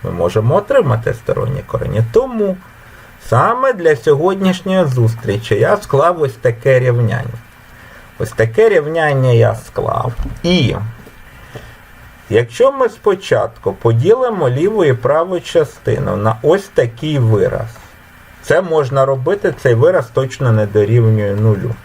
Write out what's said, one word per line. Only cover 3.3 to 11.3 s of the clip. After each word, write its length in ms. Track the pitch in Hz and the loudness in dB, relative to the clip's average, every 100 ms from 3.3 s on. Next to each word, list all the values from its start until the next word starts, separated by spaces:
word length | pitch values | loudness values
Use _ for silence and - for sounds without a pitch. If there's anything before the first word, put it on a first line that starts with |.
| 120 - 247 269 | 0 2 0 -2
для 240 | 220 165 147 | 0 0 2
сьогоднішньої 880 | - 143 175 196 190 180 196 190 | 2 2 2 0 0 -2 -2 0
зустрічі 680 | 160 127 117 113 117 104 - | 0 2 0 0 -4 -6 -2
я 220 | 107 151 202 | 0 2 0
склав 460 | - 135 165 175 | 0 0 2 0
ось 100 | 143 | -4
таке 460 | - 127 113 139 131 | -2 -4 -2 2 2
рівняння. 600 | 127 120 117 - - - - - - - - - - - | 2 0 0 -2 -8 -12 -18 -20 -20 -20 -20 -20 -20 -10
Ось 120 | 110 | -10
таке 380 | - 113 214 226 | -2 0 4 4
рівняння 640 | 185 147 165 151 135 127 | 2 0 -2 0 2 2
я 240 | 117 110 | 4 2
склав. 580 | 110 - - - - - 117 - - | 0 -8 -6 -4 -4 -6 -6 -8 -4
І 340 | 170 180 127 95 110 - - - - | 0 0 0 -2 -8 -12 -20 -20 -20